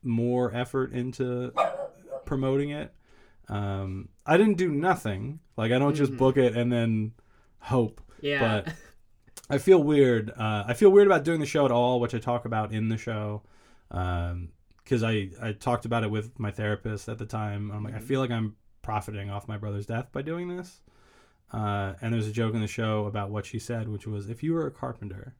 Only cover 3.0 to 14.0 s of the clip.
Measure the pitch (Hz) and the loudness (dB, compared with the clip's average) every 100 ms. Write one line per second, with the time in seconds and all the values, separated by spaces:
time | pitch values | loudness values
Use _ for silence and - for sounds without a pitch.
3 | _ - - - - 104 101 98 98 95 | _ -20 -20 -20 -8 -4 -4 -4 -4 -8
4 | 92 _ - 170 220 185 180 143 175 180 | -10 _ 2 4 6 4 0 0 2 0
5 | 110 98 117 156 _ - 113 123 143 147 | -2 -6 -6 -10 _ -4 2 4 4 2
6 | 139 131 131 131 123 113 120 120 117 110 | 0 4 4 6 4 4 0 2 2 0
7 | 107 - _ _ _ _ - 131 113 - | -2 -6 _ _ _ _ -2 2 2 -2
8 | - - 147 143 117 107 156 160 - - | -20 -8 -4 0 2 0 -4 -12 -18 -20
9 | _ _ _ - - 143 165 185 147 151 | _ _ _ -20 -2 0 8 8 8 6
10 | 131 117 107 - 110 107 104 120 202 196 | 6 6 0 -4 -2 -2 -2 6 8 10
11 | 202 175 143 165 143 156 139 120 123 127 | 8 6 4 0 0 2 4 4 4 2
12 | 120 117 120 120 120 110 107 107 110 110 | 0 -2 -2 -4 -2 -4 -2 -2 -2 -2
13 | - 110 107 104 - - _ - _ 90 | -4 -6 -4 -8 -12 -20 _ -20 _ -6